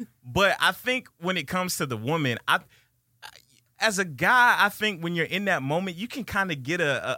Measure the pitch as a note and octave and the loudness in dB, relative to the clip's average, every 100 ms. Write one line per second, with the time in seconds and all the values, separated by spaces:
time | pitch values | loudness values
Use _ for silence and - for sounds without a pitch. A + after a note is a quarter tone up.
0 | A3+ _ B2+ E3 G3 - E3+ F3+ B3 B3+ | -18 _ -4 2 2 4 0 0 -2 -4
1 | - _ F3 F3+ C#3 F#3 F3+ - D3 A2 | -4 _ -2 -2 -2 -4 -2 -4 -4 -4
2 | A#2+ E3 C3 A2+ - F3 - _ _ _ | -2 0 0 -2 0 0 -2 _ _ _
3 | _ _ - - _ _ _ - A3 F#3+ | _ _ -20 -20 _ _ _ -2 0 0
4 | F3+ B2+ F#3 B3 A#3+ E3+ G3+ - G#3+ E3+ | -2 0 4 6 6 6 2 2 -4 -2
5 | E3+ E3+ D#3+ F3+ G3+ D#3+ C3+ E3 F#3+ E3+ | -4 -2 -2 -2 0 0 0 -2 -2 -8
6 | A#3 C#4 - G3+ F#3+ D3 B2+ F3 D3+ A#2+ | -10 -8 -4 -2 -2 -4 -4 0 0 0
7 | G2+ | -2